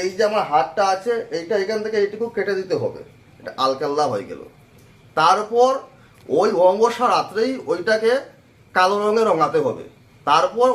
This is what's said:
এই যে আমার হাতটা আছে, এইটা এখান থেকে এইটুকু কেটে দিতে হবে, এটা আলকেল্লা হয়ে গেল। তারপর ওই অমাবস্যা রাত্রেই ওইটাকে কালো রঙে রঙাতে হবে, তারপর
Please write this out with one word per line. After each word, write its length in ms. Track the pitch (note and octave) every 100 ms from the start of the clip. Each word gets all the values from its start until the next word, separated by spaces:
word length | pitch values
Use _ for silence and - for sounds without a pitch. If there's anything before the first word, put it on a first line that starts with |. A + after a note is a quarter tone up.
এই 80 | F#3 F#3
যে 60 | G#3
আমার 140 | G#3+ C#3+
হাতটা 320 | D3+ - G#3+ G3
আছে, 200 | F#3 A#3+ A3+ - E3
এইটা 180 | E3 G3+
এখান 160 | F#3+ G#3+ G#3+
থেকে 120 | G#3+
এইটুকু 220 | G3+ G#3 A#3 G3+
কেটে 180 | G3+ F#3+
দিতে 160 | F#3 D3
হবে, 200 | - - - - _ -
এটা 120 | - B2 C3
আলকেল্লা 400 | C3 C#3+ D3 C#3
হয়ে 180 | G2+ F2
গেল। 120 | C#2+ - - _ - - - - D#3
তারপর 540 | E3 F#3+ G#3 A#3 B3+ C#4 - - _ _ - D3
ওই 120 | G#3+ F3
অমাবস্যা 420 | F3+ G3+ A#3 A3+ A#3+
রাত্রেই 440 | E3+ - G#3+ B3+ C4 C3+
ওইটাকে 400 | F3 G#3+ G#3+ A3+ C4+ - - _ _ _ F#3
কালো 220 | F#3 G3+
রঙে 240 | G#3+ A3+ G#3+
রঙাতে 340 | D#3+ D3 D#3 C3
হবে, 180 | - - - _ _ C#3+
তারপর 400 | D3+ C4+ A3+ B3+